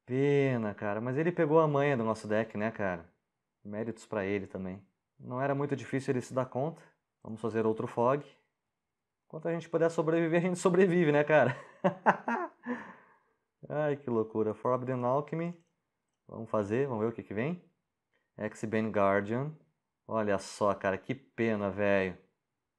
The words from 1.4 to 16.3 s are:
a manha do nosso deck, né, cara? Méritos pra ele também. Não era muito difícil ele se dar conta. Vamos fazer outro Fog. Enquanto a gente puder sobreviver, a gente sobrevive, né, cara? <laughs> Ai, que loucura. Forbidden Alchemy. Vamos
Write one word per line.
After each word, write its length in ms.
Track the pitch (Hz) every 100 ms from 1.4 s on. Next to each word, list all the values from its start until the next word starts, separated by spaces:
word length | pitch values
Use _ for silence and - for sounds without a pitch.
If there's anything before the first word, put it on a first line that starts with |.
| 151 160
a 80 | 156
manha 300 | 143 143 131
do 80 |
nosso 240 | 110 107 107
deck, 260 | 107 113 104
né, 120 | 107
cara? 400 | - 98 87 85 _ _ _ _ _
Méritos 400 | 104 104 113 110
pra 220 | - 110 95
ele 200 | 101 95
também. 400 | 95 92 95 - _ _ -
Não 240 | 123 123
era 120 | 139
muito 200 | 139 143
difícil 380 | 127 117 135 135
ele 80 | 127
se 120 | -
dar 140 | 127 123
conta. 340 | 123 147 160 - _ _ _
Vamos 180 | - 110
fazer 260 | 117 110 110
outro 200 | 110 117
Fog. 380 | - 120 147 - - _ _ _ _ _ _ _ _ _
Enquanto 220 | 160 170
a 40 |
gente 160 | 165 160
puder 220 | 165 165
sobreviver, 480 | 165 156 165 170 175
a 80 | 185
gente 120 | 180
sobrevive, 520 | 190 175 190 180 151
né, 140 | 147
cara? 320 | 147 151 123 - - -
<laughs> 720 | 190 - 220 - - 233 339 - 240 240 - - _ _ _ _ _ _ -
Ai, 280 | 143 151 139
que 120 | 131
loucura. 460 | 113 110 110 107
Forbidden 500 | 101 127 127 123 127
Alchemy. 500 | 123 139 147 160 170 175 _ _ _ _ _ _
Vamos 200 | -